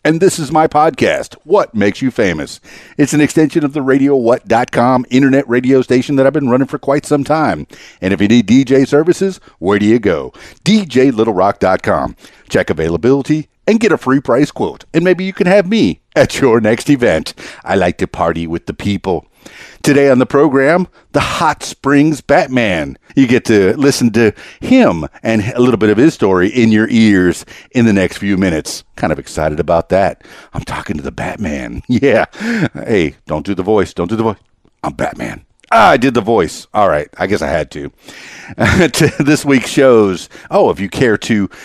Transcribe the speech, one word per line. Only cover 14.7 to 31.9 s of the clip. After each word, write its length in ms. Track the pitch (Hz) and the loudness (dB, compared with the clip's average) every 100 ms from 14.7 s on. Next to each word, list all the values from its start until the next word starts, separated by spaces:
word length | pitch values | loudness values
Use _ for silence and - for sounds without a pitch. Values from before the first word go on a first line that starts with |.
| - - | -8 -8
And 100 | 165 | -2
maybe 200 | 175 175 | 0 0
you 100 | 190 | -2
can 140 | - 180 | -2 2
have 200 | 202 180 | 2 2
me 340 | 220 113 76 _ - | 0 0 -2 _ 0
at 240 | 131 - | 0 0
your 220 | 135 113 | 2 2
next 260 | 107 113 - | 2 0 0
event. 460 | 139 120 78 - - - - | 0 2 0 -4 -14 -20 -14
I 100 | - | -4
like 240 | 98 90 - | 0 0 -2
to 80 | 92 | -6
party 400 | - 85 82 82 | -2 -2 -2 -6
with 220 | 82 - | -8 -8
the 80 | 76 | -8
people. 500 | 101 98 98 82 - _ - - - - | -6 -4 -4 -6 -6 _ -20 -20 -20 -6
Today 300 | - 139 139 | 0 2 4
on 80 | 127 | 2
the 80 | 123 | 2
program, 600 | 139 151 135 135 175 180 _ _ | 2 2 2 2 0 -2 _ _
the 60 | 147 | -4
Hot 440 | 127 - 160 147 | -4 -2 -2 -2
Springs 580 | - - 139 143 151 143 | -8 -6 0 2 2 0
Batman. 760 | - 147 160 127 110 85 139 127 _ - | 0 0 0 -2 -2 -2 -6 -12 _ 0
You 100 | 127 | 2
get 180 | 123 - | 2 2
to 300 | 107 95 113 | 2 2 2
listen 360 | 139 - 123 | 0 2 0
to 240 | 107 110 - - - | 2 0 0 -10 -10
him 480 | - 262 190 82 73 - | 2 4 4 0 -6 -8
and 180 | - 113 | -4 -2
a 180 | 104 123 | -2 0
little 200 | 123 110 | 0 2
bit 100 | 104 | 2
of 80 | 104 | 4
his 160 | 156 | 2
story 360 | - 101 92 92 | 2 0 2 0
in 220 | 123 113 | 2 2
your 160 | 107 110 | 2 2
ears 540 | 117 110 95 90 82 - - - | 2 4 4 2 -2 -8 -20 -6
in 140 | 127 117 | 0 2
the 80 | |
next 260 | 98 92 - | 2 0 -4
few 180 | 101 95 | -4 -2
minutes. 460 | 95 80 - - - - | 0 -2 -6 -14 -18 -6
Kind 140 | 98 | -4
of 60 | 78 | -4
excited 420 | - - 78 78 | -8 -4 -4 -2
about 300 | 80 82 - | -2 -2 0
that. 340 | 92 95 - - - - | 0 0 -4 -16 -20 -16
I'm 100 | - | -14
talking 340 | - - - 78 | -12 -10 -10 -10
to 60 | |
the 80 | 69 | -10
Batman. 720 | - - - - 71 117 120 | -10 -10 -8 -8 -8 -10 -10
<laughs> 40 | |
Yeah. 360 | - | -4